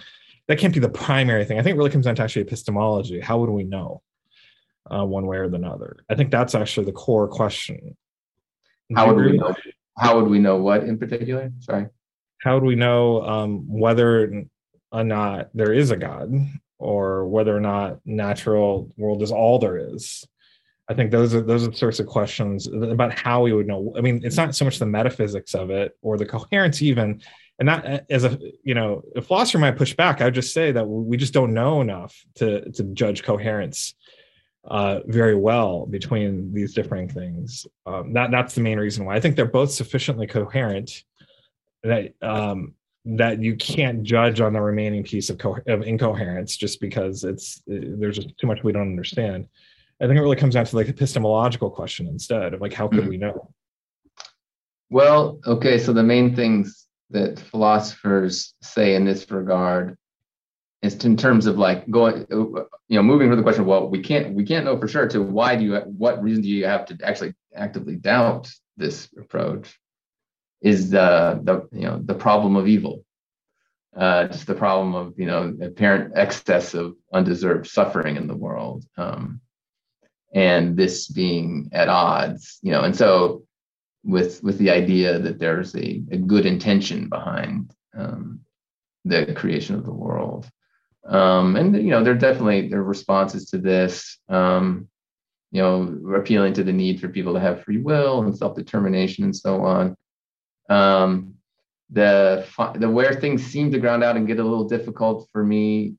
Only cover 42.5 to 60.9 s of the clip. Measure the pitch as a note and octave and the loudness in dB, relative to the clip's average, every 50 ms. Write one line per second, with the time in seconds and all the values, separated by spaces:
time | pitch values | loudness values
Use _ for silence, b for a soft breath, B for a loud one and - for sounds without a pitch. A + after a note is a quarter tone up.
42.5 | G2 F#2+ - C#2 - _ _ _ _ _ _ A2+ A2+ A2+ A#2 A#2 A2 A2 A2 A2+ | -4 -6 -8 -12 -14 _ _ _ _ _ _ -8 -2 0 0 0 0 -2 -2 -2
43.5 | A2 G#2+ - - - - C#3+ B2+ A#2+ A#2 G#2+ G#2+ A#2 A#2 A#2 A#2+ A2+ A2 A2+ G#2+ | -2 -4 -6 -6 -2 -2 -2 -2 -2 -4 -2 0 2 2 2 2 2 2 0 0
44.5 | G#2+ G#2+ G#2 G#2 G#2 G#2+ G#2+ G#2+ G#2 G2+ G2 - - G2+ F#2+ - F#2+ - - G#2 | 0 0 0 0 -2 -2 -2 -2 -4 -4 -6 -6 -6 -6 -6 -6 -8 -6 -6 -6
45.5 | F2+ - - A#2+ A2+ G2+ F2+ A2 A2+ G#2+ A#2+ A2 G#2 F#2+ G2+ F2+ F2+ F#2 F#2+ - | -6 -6 -4 -2 -2 -2 -2 -4 -2 0 0 -2 -2 -2 -4 -6 -6 -6 -8 -8
46.5 | - - G#2+ G2+ - - - G2 - - F#2+ F#2+ F#2+ F#2+ - F#2 G2 - - - | -8 -6 -6 -6 -6 -6 -8 -6 -4 -4 -4 -4 -6 -6 -6 -8 -8 -8 -10 -14
47.5 | - - _ - G2+ F#2+ - C2 F#2 G#2 G#2+ G#2 G2+ G#2 F#2 - - - - A2+ | -16 -16 _ -12 -10 -10 -10 -10 -8 -6 -4 -4 -4 -6 -8 -12 -10 -6 -4 -4
48.5 | G#2+ - - A2 G2+ G2+ G2+ G2 F#2 F2 F2 - - B2+ A#2 G#2 F#2+ F#2 - - | -4 -2 -2 -2 0 0 -2 -4 -4 -6 -8 -6 -6 -4 -4 -4 -4 -8 -10 -14
49.5 | b b b b b b b b b _ - B2 C#3 D3+ D3 C#3+ C3+ - C#3+ C3+ | b b b b b b b b b _ 0 2 4 4 4 4 2 2 2 2
50.5 | A#2+ B2 A#2 - - A2+ G#2+ A#2+ C3+ - C#3+ B2+ - - A2 G#2+ A2 A2 A#2 B2 | 2 2 0 0 0 -2 -2 -2 -2 -2 -4 -2 0 0 0 2 2 2 2 0
51.5 | A#2 A#2+ - F#2+ - - E2 - - - F2 E2+ D2 - - - A#2 A2 F#2 F2 | 0 -2 -4 -6 -6 -8 -10 -10 -10 -10 -10 -8 -8 -10 -6 -4 -4 -4 -2 -4
52.5 | D#2+ - G2+ G2+ - - A2 G#2 G#2+ G#2 G2 F#2+ F#2 F2+ G2+ G#2 F#2+ F2+ - - | -6 -6 -8 -8 -6 -4 -2 0 0 0 0 0 -4 -4 -6 -6 -8 -8 -14 -18
53.5 | _ _ _ _ _ _ _ _ _ _ _ _ _ _ - - _ _ _ _ | _ _ _ _ _ _ _ _ _ _ _ _ _ _ -20 -20 _ _ _ _
54.5 | _ _ _ _ _ _ _ _ B2+ C3 C#3 D3 D3+ - - - - - - B2 | _ _ _ _ _ _ _ _ 4 6 6 8 8 6 4 2 -2 -6 -2 -2
55.5 | A#2+ A#2 - C3 B2 A#2 A#2 B2+ A#2 A2+ A2+ A2+ A#2+ B2 B2 B2 B2 B2 A#2+ A2+ | 0 2 4 4 4 4 4 2 4 4 6 6 6 6 4 4 4 2 2 2
56.5 | A2+ G#2 G2 - - - _ _ _ _ _ _ - G#2 G2 - - - - - | 2 2 0 -2 -6 -14 _ _ _ _ _ _ -4 -2 -2 -2 -4 -8 -14 -10
57.5 | - A2 G#2+ G#2+ G#2+ G#2+ - - - - - G2+ G2 G2 F#2+ F#2 F2+ - - - | -2 2 4 4 4 4 2 -2 -8 -6 -2 2 2 2 2 0 -2 -4 -8 -12
58.5 | _ _ - - - A2 G#2+ G2+ F#2+ F#2+ F#2+ G2 F#2+ G2 - - G#2 F#2+ F#2 F#2+ | _ _ -20 -8 -2 2 2 4 4 4 4 2 0 -2 -4 -6 -6 -6 -2 0
59.5 | F#2 F2+ F2+ F2+ F2+ F2+ F2+ F#2 - - _ _ _ _ _ _ _ _ _ _ | 0 0 2 0 0 0 -2 -4 -8 -14 _ _ _ _ _ _ _ _ _ _
60.5 | _ _ _ _ _ _ - G#2 | _ _ _ _ _ _ -4 -4